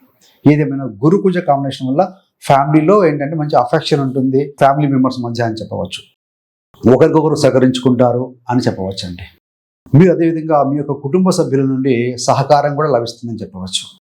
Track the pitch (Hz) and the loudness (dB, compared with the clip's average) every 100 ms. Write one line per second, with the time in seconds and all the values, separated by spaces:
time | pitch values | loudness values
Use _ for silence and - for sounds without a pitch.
0 | _ _ _ _ 139 147 156 139 135 101 | _ _ _ _ 2 4 2 -4 -8 -2
1 | 143 196 190 180 170 139 139 135 131 143 | 0 2 2 0 0 -2 -2 -6 -2 0
2 | 185 - _ _ - 139 147 151 151 208 | -2 -4 _ _ 0 2 2 2 4 4
3 | 170 147 139 160 147 151 - 160 - 147 | 2 0 -4 -6 -2 0 0 -2 0 -2
4 | 135 135 131 131 143 - 139 143 143 135 | -2 -2 0 0 -2 2 2 2 0 0
5 | 127 123 120 117 117 107 101 101 92 - | 0 -2 -6 -4 -4 -6 -8 -8 -8 -12
6 | - _ _ _ _ _ _ _ 113 127 | -18 _ _ _ _ _ _ _ 4 6
7 | 160 156 156 147 139 127 127 127 131 123 | 4 2 0 2 2 4 2 2 0 2
8 | 123 120 127 - - 123 120 98 95 95 | 2 0 -6 -10 -4 -2 -2 -4 -6 -8
9 | 92 87 - _ _ _ _ _ _ 139 | -12 -12 -18 _ _ _ _ _ _ 4
10 | 185 156 165 165 156 151 135 147 139 139 | 4 4 0 -2 0 0 0 -2 -4 -8
11 | 139 175 185 180 139 135 135 131 135 117 | -2 0 2 0 0 0 0 0 0 0
12 | 123 123 - 123 135 147 147 143 139 120 | -2 -4 -2 0 2 2 2 -2 -2 -2
13 | 117 - 117 101 92 92 92 95 - - | -4 -10 -12 -12 -12 -14 -10 -10 -10 -20